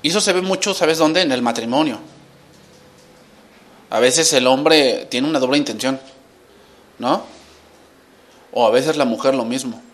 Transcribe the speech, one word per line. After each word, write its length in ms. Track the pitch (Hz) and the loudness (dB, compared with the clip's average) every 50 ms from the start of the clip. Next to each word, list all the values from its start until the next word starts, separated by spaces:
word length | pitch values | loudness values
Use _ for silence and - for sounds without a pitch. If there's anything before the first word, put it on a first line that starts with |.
Y 60 | - 151 | -2 -2
eso 140 | 170 208 | -2 0
se 100 | 202 208 | 0 0
ve 80 | 180 185 | 0 0
mucho, 320 | 185 185 190 185 - 208 | 0 -2 -4 -2 -2 -4
¿sabes 240 | 190 - 175 156 160 | -2 0 0 0 2
dónde? 240 | 156 160 156 160 180 | 2 2 2 2 0
En 100 | 185 147 | 0 0
el 120 | 131 123 | 0 0
matrimonio. 560 | 120 117 117 120 113 117 123 143 160 143 113 101 - - - - - - - - - - - - - - - - - - - - - - - - - - - - - - - - - - - - - - | -2 -2 -2 -4 -6 -2 -2 0 0 -2 -4 -8 -14 -20 -20 -20 -20 -20 -20 -20 -20 -20 -20 -20 -20 -20 -20 -20 -20 -20 -20 -20 -20 -20 -20 -20 -20 -20 -20 -20 -20 -20 -20 -20 -20 -20 -20 -20 -12 -4
A 100 | - 110 | 0 2
veces 320 | 120 127 127 165 160 - | 2 2 2 2 0 2
el 140 | 147 131 127 | 2 2 2
hombre 600 | 127 131 135 147 160 160 156 139 127 107 - - - | 2 2 2 2 4 4 4 4 2 0 -2 -6 -6
tiene 180 | - 120 135 156 | -4 -4 -2 -2
una 100 | 160 139 | 0 0
doble 200 | 131 123 139 147 | 0 2 0 0
intención, 420 | 143 - - 110 - 131 135 131 - - - - _ _ _ _ _ _ _ - - - - _ _ _ _ - | 0 -2 -6 -4 -4 -4 -4 -6 -10 -20 -20 -20 _ _ _ _ _ _ _ -20 -20 -20 -20 _ _ _ _ -6
¿no? 240 | 117 123 160 - - - - - - - - - _ _ - _ - _ _ _ _ _ _ _ _ _ _ - - _ | -2 -2 -2 -2 -4 -14 -20 -20 -20 -20 -20 -20 _ _ -20 _ -20 _ _ _ _ _ _ _ _ _ _ -20 -20 _
O 120 | - - 120 | 0 2 4
a 60 | - | 4
veces 260 | 123 127 139 156 151 | 4 4 2 2 0
la 80 | 151 139 | 0 0
mujer 300 | 120 113 104 - 135 135 | -2 -2 0 0 0 0
lo 100 | 127 117 | 0 -2
mismo. 380 | 113 123 131 131 127 110 - - - | -4 -4 -6 -6 -8 -12 -14 -20 -20